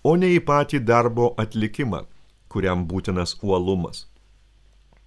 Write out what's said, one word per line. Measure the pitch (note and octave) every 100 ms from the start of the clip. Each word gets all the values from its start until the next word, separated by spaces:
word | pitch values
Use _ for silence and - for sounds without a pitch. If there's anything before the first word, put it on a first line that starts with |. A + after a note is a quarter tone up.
o | C#3 F3
ne | F#3 F3
į |
patį | E3 D3 C#3+ C#3+
darbo | A2 A#2 A#2+ A2+ A#2+ -
atlikimą, | A2 A2 G#2+ - C3 F2+ - - - _ -
kuriam | G#2+ F#2 F2+ E2+
būtinas | F#2 G#2 F2+ E2+ -
uolumas. | G#2 F#2 F2+ F#2+ E2+ - - _ _ _ _ _ _ _ _ _